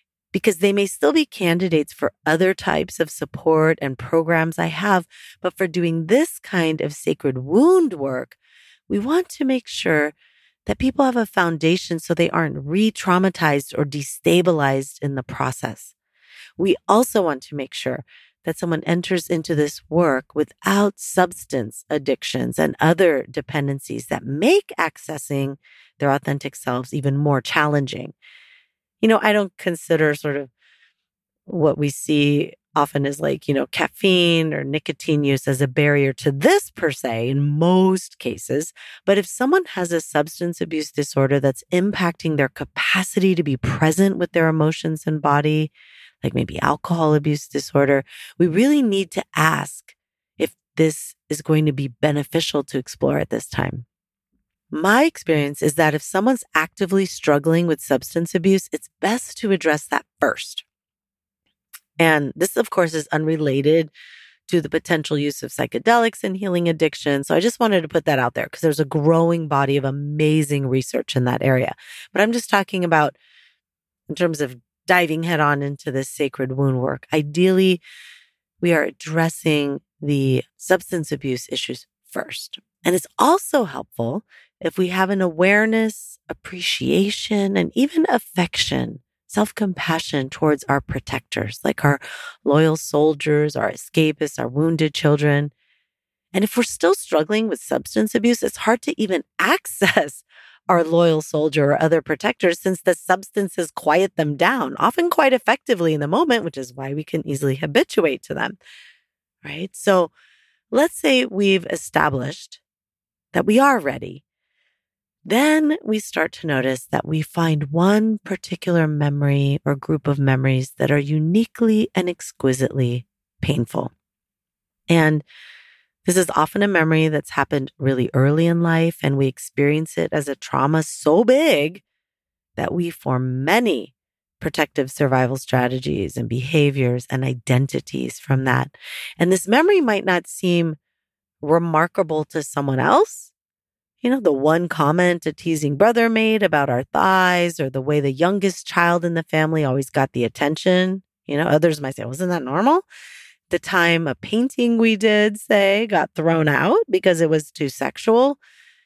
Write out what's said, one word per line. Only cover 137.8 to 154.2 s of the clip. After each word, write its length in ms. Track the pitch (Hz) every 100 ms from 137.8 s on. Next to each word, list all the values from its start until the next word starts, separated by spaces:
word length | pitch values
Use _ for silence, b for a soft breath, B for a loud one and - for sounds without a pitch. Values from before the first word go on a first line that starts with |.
| - 135 123 -
from 240 | - 131
that. 320 | 131 127 135 B B B B -
And 140 | 175
this 160 | 190 190
memory 340 | 240 349 392
might 240 | 254 202 -
not 220 | 175 -
seem 480 | - 185 175 165 151 _ _ _ _ _ _
remarkable 840 | 147 170 170 156 170 - 165 156 147
to 180 | 160
someone 360 | 143 147 143 131
else. 520 | 135 269 440 - - _ _ _ _ _ _ _
You 100 | 240
know, 80 | 269
the 140 | 185
one 340 | 135 147 165 175
comment 580 | - 147 170 180 175 160
a 80 |
teasing 440 | 151 170 156 147 139
brother 320 | 214 233 233
made 340 | 220 220 220
about 260 | 190 151 139
our 140 | 123
thighs, 760 | 131 73 190 190 185 180 175 165
or 120 | 135
the 100 | 135
way 180 | 131 147
the 120 | 139
youngest 560 | 131 170 202 190 - -
child 360 | 180 170 175
in 120 | 170 165
the 80 |
family 400 | - 156 156 160
always 260 | 143 131 135
got 220 | 143 135
the 120 | 123
attention. 800 | 117 - 147 160 185 180 185 190 - _ -
You 120 | 143
know, 100 | 165
others 340 | 151 165 147
might 140 | 135 135
say, 100 | 110
"Wasn't 240 | 135 180
that 140 | 175
normal?" 380 | 127 151 240 349 - B B B B B _
The 100 | 175
time 480 | - 185 170 165 156
a 80 |
painting 640 | -